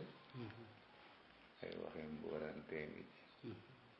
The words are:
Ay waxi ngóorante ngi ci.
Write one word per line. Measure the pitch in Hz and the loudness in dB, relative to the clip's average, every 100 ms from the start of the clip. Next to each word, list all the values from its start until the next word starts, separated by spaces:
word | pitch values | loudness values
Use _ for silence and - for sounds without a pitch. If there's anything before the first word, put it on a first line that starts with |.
| 170 - - 127 110 113 110 - - - - - - - - - | 4 -4 -4 -2 0 -2 -6 -10 -12 -12 -12 -12 -14 -14 -14 -2
Ay | 50 | 2
waxi | 50 - 80 78 | 4 2 2 2
ngóorante | 76 82 78 78 76 73 80 | 4 6 6 6 2 2 4
ngi | 76 85 - | 4 0 -4
ci. | - - - 120 107 - - - - | -8 -12 -4 -2 -2 -4 -12 -14 -14